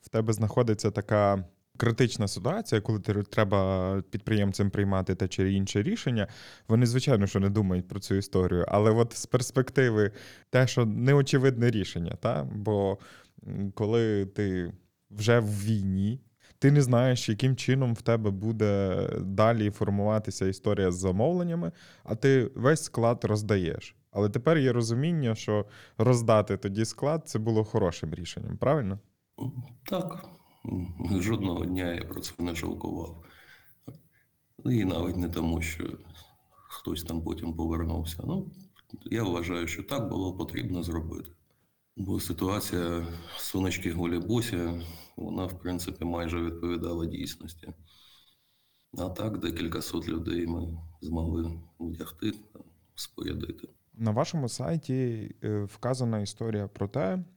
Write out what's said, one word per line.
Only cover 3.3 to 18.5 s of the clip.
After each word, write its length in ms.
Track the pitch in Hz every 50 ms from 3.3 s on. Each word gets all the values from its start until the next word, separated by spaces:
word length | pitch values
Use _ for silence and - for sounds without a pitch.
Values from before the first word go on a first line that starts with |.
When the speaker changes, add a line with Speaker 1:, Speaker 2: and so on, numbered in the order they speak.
| - - 110 98 104 98 95 95 95 95 92 92 95 98 90 _
Speaker 1:
підприємцям 600 | - 101 - - 110 104 101 98 95 - 104 101
приймати 440 | - - 101 98 98 95 92 - 95
те 140 | - 95 92
чи 240 | - - 95 95 98
інше 300 | 98 98 98 - 104 104
рішення, 460 | 175 214 226 - 139 123 110 101 - - - - - - - _ -
вони, 180 | 110 117 123
звичайно, 400 | 117 120 131 127 - 135 104 101
що 140 | 98 - 104
не 100 | 95 98
думають 380 | 101 110 104 92 92 90 90 -
про 120 | - 101
цю 140 | - - 98
історію. 500 | 98 98 - - 95 92 90 90 87 85 -
Але 220 | - 104 107 110
от 220 | 107 113 117 113 -
з 140 | - -
перспективи 840 | - - 123 123 - - 135 127 - - - 131 123 110 107 104 98 - - - - - - _ _
те, 160 | - 127 131
що 200 | 123 - - 120
неочевидне 840 | 110 104 113 120 131 143 143 139 - - 139 127 135 131 113 117 120
рішення, 460 | 110 107 95 - - 85 85 82 - -
та? 280 | - 110 120 - 143 131 -
Бо, 440 | 104 101 107 107 101 98 98 95 98 - - - - - _ _ - -
м, 260 | 98 98 98 98 98 98
коли 520 | - 110 104 113 117 113 110 107 101 98
ти 460 | 95 95 - 104 98 92 92 87 87 90 - _ _ _ _ _ _
вже 300 | 104 104 104 110 117 120
в 240 | 113 104 104 101 98
війні, 560 | 107 110 107 95 98 92 95 98 104 120 131 _ _ _ _ _ - _ _
ти 120 | - 139
не 120 | 143 147 139
знаєш, 460 | 123 123 117 123 131 127 123 - -
яким 280 | 110 101 135 131 131
чином 380 | - - - 127 135 135 123 117
в 80 | 110 -
тебе 280 | - 117 117 110 107
буде 760 | 98 95 95 110